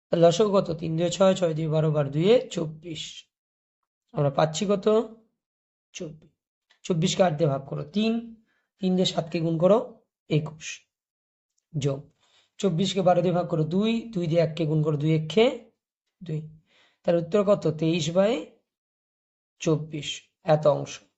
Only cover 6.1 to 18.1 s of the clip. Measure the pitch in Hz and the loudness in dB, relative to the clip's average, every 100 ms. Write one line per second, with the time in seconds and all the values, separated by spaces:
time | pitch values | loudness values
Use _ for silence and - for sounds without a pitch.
6.1 | 156 _ _ _ _ _ _ - 170 185 | -16 _ _ _ _ _ _ -4 0 0
7.1 | - 185 151 160 135 - 151 147 208 220 | 2 2 2 0 0 -6 -10 -6 -2 -2
8.1 | 233 233 - _ _ _ _ 185 185 185 | -2 -6 -20 _ _ _ _ -2 0 0
9.1 | - 160 175 165 165 180 214 - - _ | -2 -4 -4 -2 2 4 4 2 -16 _
10.1 | _ _ 151 156 - - - _ _ _ | _ _ -2 -2 -12 -16 -16 _ _ _
11.1 | _ _ _ _ _ _ 151 139 143 - | _ _ _ _ _ _ -4 -4 -4 -10
12.1 | _ _ _ _ _ 196 160 190 196 180 | _ _ _ _ _ -2 0 -2 2 4
13.1 | 175 175 170 175 165 151 185 220 226 226 | 4 2 0 0 -2 0 0 0 -2 -4
14.1 | 180 170 165 156 156 156 156 151 147 156 | -4 0 2 0 0 -2 0 0 0 2
15.1 | 160 156 214 240 294 - _ _ _ _ | 0 0 2 2 0 -16 _ _ _ _
16.1 | _ 165 156 156 - _ _ _ _ - | _ -10 -10 -10 -20 _ _ _ _ -2
17.1 | 170 165 208 196 202 160 156 160 175 156 | 0 0 0 2 2 0 0 0 0 0